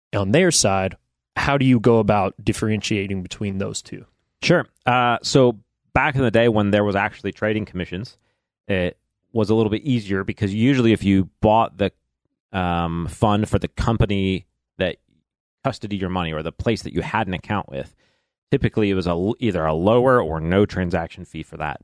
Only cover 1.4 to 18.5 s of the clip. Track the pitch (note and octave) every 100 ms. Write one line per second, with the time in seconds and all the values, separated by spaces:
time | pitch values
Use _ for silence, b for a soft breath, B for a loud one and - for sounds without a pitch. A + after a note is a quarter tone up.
1.4 | - C#3 C3 B2 A#2+ A#2 G#2 G#2 G2+ -
2.4 | G#2+ G#2 A2 G#2+ - G#2 G2 G2 F2+ -
3.4 | G#2 F#2+ G#2 G#2+ - - - _ _ -
4.4 | - E3+ - _ - B2 B2 A#2 - C#3
5.4 | B2 G#2+ _ _ _ C3 D3 C3+ B2 A2
6.4 | A#2+ G#2+ G2+ G#2 G#2 G2 G#2+ - G2 -
7.4 | G#2+ G#2+ G2+ F#2 E2+ F2+ B2+ - _ _
8.4 | _ _ - F#2+ F2 - _ _ _ A2+
9.4 | G#2 A2 G#2+ G#2+ D3 B2 G2 F#2+ F#2+ -
10.4 | G#2 G#2 A#2+ C3+ A2+ G#2 F#2+ G2 E2+ -
11.4 | G#2+ A2 A#2 F#2+ G2 _ _ _ _ _
12.4 | _ F#2+ F2+ E2+ E2+ E2+ D#2 - A2 G#2
13.4 | G#2+ G2+ - - - A#2 G#2+ G2+ F#2+ F#2+
14.4 | - _ _ - F#2 - _ _ _ _
15.4 | _ _ - A2 G#2 G2+ F#2 F#2 E2 D#2
16.4 | D#2+ - A#2 G#2+ - E2+ E2 F#2+ F#2+ F2+
17.4 | - G#3 - C2+ - _ _ _ _ _
18.4 | -